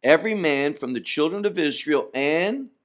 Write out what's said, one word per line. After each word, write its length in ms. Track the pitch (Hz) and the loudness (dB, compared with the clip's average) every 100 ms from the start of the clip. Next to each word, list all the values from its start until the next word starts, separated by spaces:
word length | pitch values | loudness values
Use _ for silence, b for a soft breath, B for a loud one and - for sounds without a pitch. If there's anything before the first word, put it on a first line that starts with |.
"Every 320 | 127 156 220 | 4 4 4
man 400 | 214 160 139 143 | -2 0 0 0
from 180 | 143 131 | -2 -6
the 80 | 120 | -6
children 440 | - - 156 202 | -4 -2 -2 0
of 140 | 202 180 | -4 -2
Israel 520 | 151 127 151 143 - | -2 -2 0 0 0
and 560 | 135 143 160 190 269 262 _ | -2 0 0 0 -4 -8 _